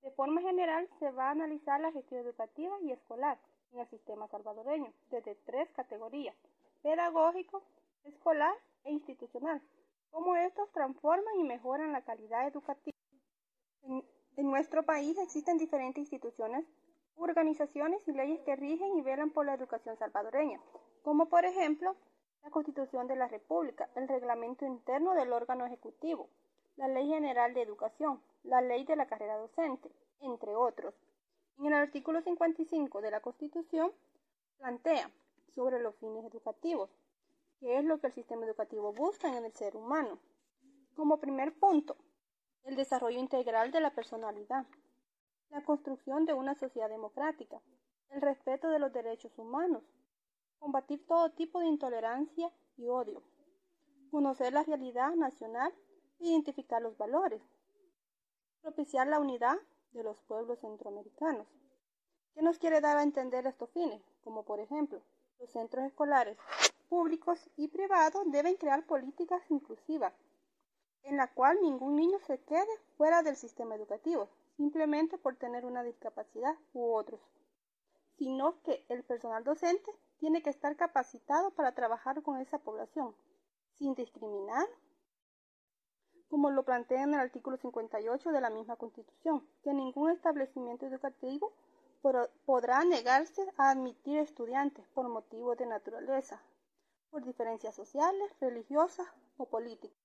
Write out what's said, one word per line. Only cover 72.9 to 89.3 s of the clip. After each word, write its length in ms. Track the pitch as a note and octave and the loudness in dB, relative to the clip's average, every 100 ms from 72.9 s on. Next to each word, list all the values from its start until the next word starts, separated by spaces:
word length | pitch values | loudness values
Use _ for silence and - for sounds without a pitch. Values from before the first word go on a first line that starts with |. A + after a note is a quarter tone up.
| _ | _
fuera 280 | D4+ E4+ | 6 6
del 100 | D#4 | 4
sistema 400 | C4+ A#3 - A#3 | -2 -8 -12 -10
educativo, 540 | G#3+ G#3+ G#3+ D#4 E4 G3+ _ _ - | -8 -6 -4 0 0 -2 _ _ -2
simplemente 640 | D4 D4+ D#4 D4 D#4+ F#4 | 0 2 2 4 2 0
por 160 | C4+ | -4
tener 300 | B3+ B3 A#3+ | -4 -6 -6
una 180 | B3 B3 | -6 -6
discapacidad 720 | A#3+ A#3 A3+ - A3 A3 B3+ D#4+ _ | -8 -8 -10 -10 -12 -4 -2 -2 _
u 200 | B3 A#3+ | -4 0
otros, 260 | A3 G#3 A3+ _ _ _ _ _ _ _ _ _ _ | 0 -2 -12 _ _ _ _ _ _ _ _ _ _
sino 440 | C4 C4 C#4 F4 | -4 2 2 0
que 220 | - F3 _ | -2 -4 _
el 140 | B3 | -8
personal 400 | - A#3+ A#3+ A3 | -4 -6 -4 -4
docente 480 | A#3 D4+ E4+ F#4 - G#4+ _ _ | -2 0 2 2 0 -16 _ _
tiene 240 | D#4 D#4+ | 2 2
que 80 | D#4 | 2
estar 260 | C#4+ C#4+ D4 | -2 -2 0
capacitado 760 | E4+ C#4 B3+ A#3+ - D4 G4 | 2 2 0 -8 0 2 2
para 240 | F#4+ C#4 | 0 -2
trabajar 480 | B3 A#3+ A3+ - C#4 | 0 -2 -2 -4 -4
con 180 | D4 C4 | -4 -6
esa 200 | C4 D4+ | -4 -6
población, 560 | - G#3+ - - B3 G#3 _ _ _ _ _ | -6 -10 -8 -6 -6 -8 _ _ _ _ _
sin 240 | _ C#4+ C4 | _ -4 -4
discriminar, 680 | A#3 - G#3+ G#3 G3 A#3 G4 A#4+ _ _ _ _ _ _ _ _ _ _ _ _ _ E4+ _ | -6 -8 -8 -6 -4 -2 -2 -6 _ _ _ _ _ _ _ _ _ _ _ _ _ _ _
como 220 | D4+ C#4+ | 2 2
lo 120 | C4+ | 2
plantea 400 | C4 B3 A#3+ B3+ | 2 0 2 0
en 120 | C#4+ | 2
el 60 | D4 | 0
artículo 360 | B3+ B3+ C4+ C4 | 0 -4 -8 -6
cincuenta 440 | B3 A#3+ A3+ A3 | -6 -8 -6 -4
y 80 | A3 | -2
ocho 220 | B3+ E4+ | -2 0
de 100 | D4 | 2
la 100 | B3 | 0
misma 260 | A3 A3 A#3 | -4 -8 -10
Constitución, 680 | A#3 - - _ E4 | -12 -14 -20 _ 0